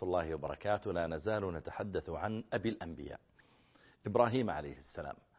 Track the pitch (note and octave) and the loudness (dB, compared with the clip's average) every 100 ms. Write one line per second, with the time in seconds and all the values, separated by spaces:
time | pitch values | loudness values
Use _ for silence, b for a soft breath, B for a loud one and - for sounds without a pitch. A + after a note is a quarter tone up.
0 | F#2 F2+ D#2+ D#2 C#2+ D2 G2+ G#2 G#2 F2 | 2 2 2 -2 -2 -4 2 2 2 0
1 | E2 D#2+ F#2+ G#2+ F#2+ E2 D#2+ - G#2 F2 | 0 0 0 0 0 -2 -6 -6 -2 -2
2 | - D2+ G2+ A2 - A#2 A2 G#2 E2+ D2 | -2 -2 -2 -2 -2 -2 0 -2 -6 -8
3 | C#2+ - _ _ b b b b b b | -10 -12 _ _ b b b b b b
4 | A2 G#2 A#2 B2+ A2 D2+ C#2+ - - - | 0 6 6 6 2 0 -4 -10 -12 -10
5 | D2 - _ | -8 -10 _